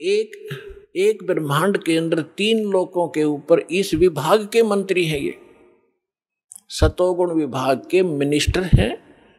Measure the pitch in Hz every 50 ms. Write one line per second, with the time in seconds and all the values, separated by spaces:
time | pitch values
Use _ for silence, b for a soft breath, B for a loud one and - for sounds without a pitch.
0 | 151 185 208 214 220 - - - - B B B B B B B B _ - 180
1 | 196 214 220 208 185 175 175 160 156 139 139 156 175 202 202 208 - 165 165 165
2 | 165 165 165 165 143 - - - 202 220 226 220 214 202 190 185 175 - - 175
3 | 170 160 - 156 151 151 147 139 139 - 170 - - - 160 190 190 196 - -
4 | 180 185 156 143 139 160 196 220 208 202 - 226 226 214 202 202 185 196 185 180
5 | 170 156 151 143 147 151 - - - - - _ _ _ _ _ _ _ _ _
6 | _ _ _ _ _ _ _ _ _ _ - - _ - - - - 156 - -
7 | 180 180 180 175 180 175 165 160 151 131 123 131 131 139 135 120 - - 170 185
8 | 185 175 147 143 139 143 147 147 147 - - 180 190 170 - 180 196 240 330 -
9 | b b b b b b b